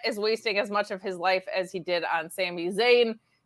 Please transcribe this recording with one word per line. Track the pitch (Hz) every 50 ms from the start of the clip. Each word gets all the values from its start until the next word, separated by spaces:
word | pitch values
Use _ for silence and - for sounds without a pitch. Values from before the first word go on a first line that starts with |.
| -
is | 233 247 208
wasting | 208 220 220 220 - 233 196
as | 202 202 202
much | 202 208 208 -
of | 208 190
his | - 202 185
life | 175 170 185 185 185 185 - -
as | 190 180 180
he | - 185
did | 156 180 175 170 160
on | - 165 165 160 175
Sami | - - 185 175 175 175 170 175
Zayn. | 202 185 240 247 240 240 240 226 220 - _ _ _ _ _